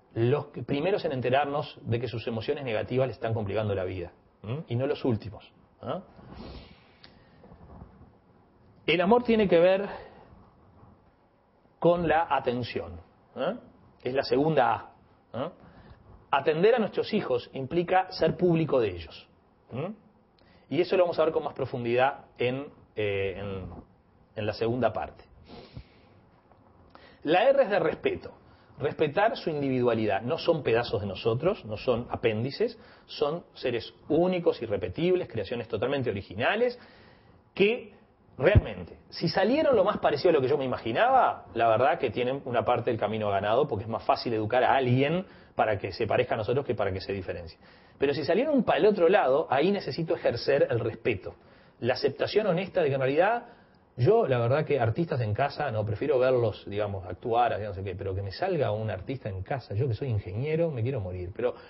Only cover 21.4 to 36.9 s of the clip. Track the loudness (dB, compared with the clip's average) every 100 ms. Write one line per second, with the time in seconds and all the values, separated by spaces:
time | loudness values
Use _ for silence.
21.4 | -4 -6 -6 -4 0 4 2 0 -12 -4
22.4 | -2 -2 -8 -16 _ -4 -2 -2 -4 -6
23.4 | -8 -8 -10 -14 -20 _ _ _ _ -6
24.4 | -6 -2 -2 0 -2 -4 -10 -14 -20 -20
25.4 | -20 -20 -18 -20 -20 -20 -20 -20 _ _
26.4 | _ -20 _ _ -20 -20 -20 -8 0 4
27.4 | 6 4 4 2 0 -2 -4 -4 -8 -20
28.4 | -20 -20 -20 -6 -6 0 0 2 0 0
29.4 | -4 -2 0 2 2 2 2 0 -2 0
30.4 | 0 0 2 0 0 -2 -4 -2 -2 0
31.4 | 0 -2 -6 -4 0 0 -2 -2 0 0
32.4 | -4 -2 -4 -4 -20 -20 -16 -4 -2 -2
33.4 | -10 -8 -4 -4 -6 -16 -2 2 2 2
34.4 | 0 -2 -4 -4 -4 -2 2 2 0 -6
35.4 | -6 -6 -4 -4 -2 -2 -2 -4 -8 -2
36.4 | -2 0 -2 -4 -14